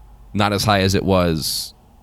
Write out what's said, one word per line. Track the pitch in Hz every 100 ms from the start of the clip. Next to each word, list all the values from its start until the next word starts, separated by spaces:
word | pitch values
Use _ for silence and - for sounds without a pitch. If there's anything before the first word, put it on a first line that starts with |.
| - - -
Not | 98 104
as | 101
high | 107 101
as | 95 95
it |
was, | 90 92 87 80 - - - - _ -